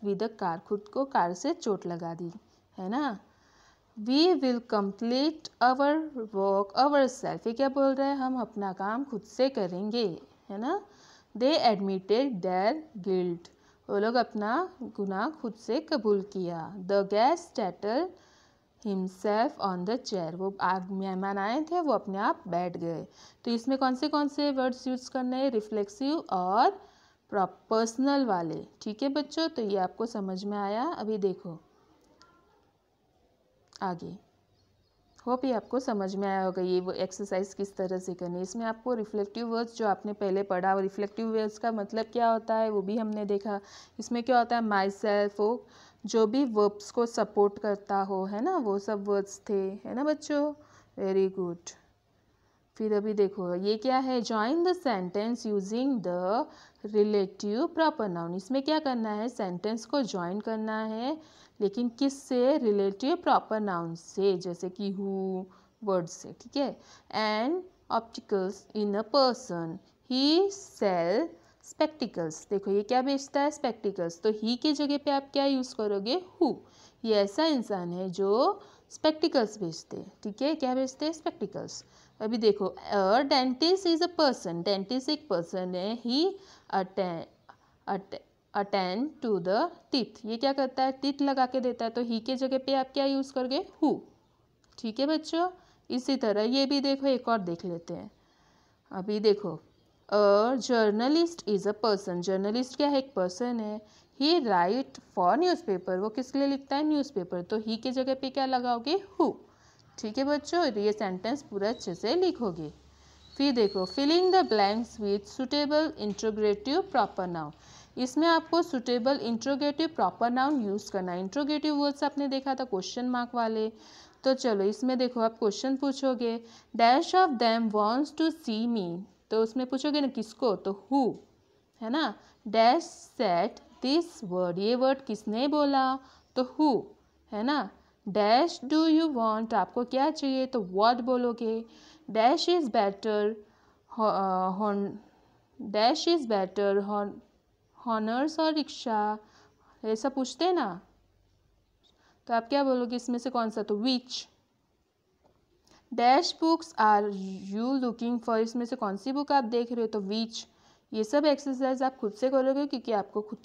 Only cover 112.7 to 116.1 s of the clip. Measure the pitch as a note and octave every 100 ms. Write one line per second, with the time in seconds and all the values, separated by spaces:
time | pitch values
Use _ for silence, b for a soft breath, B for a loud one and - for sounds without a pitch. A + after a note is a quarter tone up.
112.7 | - - b b b b - C#4 A#3+ G3+
113.7 | G3+ F#3 - C#4+ E4+ F#4 F#4 C4 A3 G3
114.7 | A3 A#3 - G#3 G3+ - - B3+ D4 C#4+
115.7 | D4+ D#4 - G#3